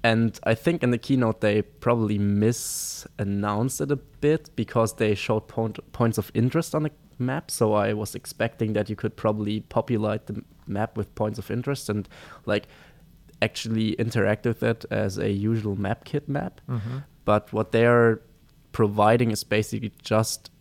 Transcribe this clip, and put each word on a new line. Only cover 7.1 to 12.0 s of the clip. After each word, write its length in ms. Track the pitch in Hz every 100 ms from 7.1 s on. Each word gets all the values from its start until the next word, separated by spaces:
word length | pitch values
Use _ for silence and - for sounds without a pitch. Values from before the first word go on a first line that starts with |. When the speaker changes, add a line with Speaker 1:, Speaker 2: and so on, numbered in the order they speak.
| -
Speaker 1:
map. 320 | 123 139 -
So 240 | - 110
I 180 | 104 104
was 220 | 107 101
expecting 580 | - - - 117 - 107
that 160 | 107 104
you 80 | 104
could 180 | 110
probably 460 | - 113 107 104 107
populate 640 | - 117 - 113 107 107
the 180 | - - - - -
map 300 | 98 110 107
with 180 | 101
points 240 | - 107 104
of 120 | -
interest 400 | 113 123 139 -
and, 180 | 104